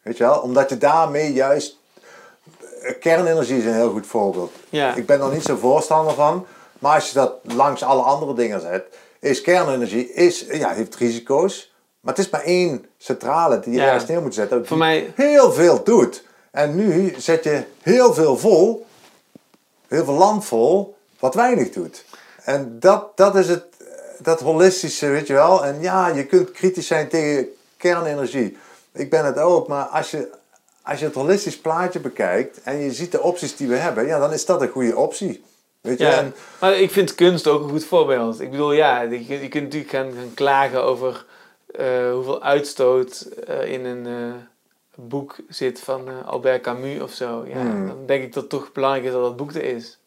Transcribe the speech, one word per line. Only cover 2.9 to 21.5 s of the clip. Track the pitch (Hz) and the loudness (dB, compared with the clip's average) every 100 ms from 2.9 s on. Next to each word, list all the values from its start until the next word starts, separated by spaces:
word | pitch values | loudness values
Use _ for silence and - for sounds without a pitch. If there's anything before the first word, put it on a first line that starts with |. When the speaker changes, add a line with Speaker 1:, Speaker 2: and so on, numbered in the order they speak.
| 127 | -4
Speaker 1:
kernenergie | 165 165 175 160 123 131 | 2 2 2 0 0 0
is | |
een | 113 | 0
heel | 113 117 | 2 0
goed | 104 104 | -2 -4
voorbeeld. | 117 98 90 87 - - | -2 0 -2 -8 -12 -8
Speaker 2:
Ja. | 151 135 | -2 -2
Speaker 1:
Ik | 123 | -2
ben | 107 139 | 2 2
er | 139 | 2
niet | 131 | -2
zo | 117 | -2
voorstander | 120 120 151 156 156 156 | 0 2 2 4 2 2
van, | 143 147 175 185 - - _ | 2 2 0 -8 -20 -20 _
maar | 139 | 2
als | 151 - | 2 2
je | |
dat | 139 127 - | 0 0 -2
langs | - 120 139 127 | -6 0 2 0
alle | 131 131 | 0 2
andere | 127 147 147 | 2 0 -2
dingen | 120 117 98 | -2 -2 -2
zet, | 82 92 - - _ _ | -4 -6 -8 -20 _ _
is | 139 131 | -2 -2
kernenergie, | - 180 156 131 113 110 123 | 2 2 2 -2 -2 -4 -4
is, | - 175 - - | 2 2 2 -8
ja, | 151 113 | -4 -4
heeft | 90 110 | -4 -8
risico's, | - 123 117 117 139 190 - - _ _ _ | -2 -2 -2 -2 0 0 -4 -18 _ _ _
maar | 120 | -6
het | 131 | -4
is | 190 | -4
maar | 147 | -4
één | 160 180 180 127 - _ | 0 0 0 -4 -10 _
centrale | - 131 123 156 165 110 | -8 -6 -2 0 2 0
die | 120 | 0
je | 127 | 0
Speaker 2:
Ja. | |
Speaker 1:
ergens | 139 123 120 | 2 2 0
neer | 170 | -4
moet | 143 | -2
zetten, | 110 104 123 120 | -4 0 -2 0
Speaker 2:
Voor | 160 | 0
Speaker 1:
die | |
Speaker 2:
mij | 160 160 160 | 2 2 -2
Speaker 1:
heel | - 285 294 233 | 0 4 6 6
veel | 135 170 139 | 6 4 4
doet. | - 226 123 - _ _ _ | 4 4 4 0 _ _ _
En | 143 147 | -2 0
nu | 160 214 165 190 - | 2 2 2 0 -2
zet | - 165 | 0 0
je | 151 143 123 - | 2 -2 -4 -6
heel | 160 240 247 | 2 6 6
veel | 151 156 127 | 6 2 4
vol, | - - 202 214 - _ _ _ _ - _ _ _ _ _ | 4 6 6 2 -10 _ _ _ _ -20 _ _ _ _ _
heel | 143 | -2
veel | 139 | 0
land | 143 196 214 | 4 4 4
vol, | - 113 123 190 196 - _ _ | -2 2 4 4 0 -14 _ _
wat | 131 | -2
weinig | 185 247 | 2 2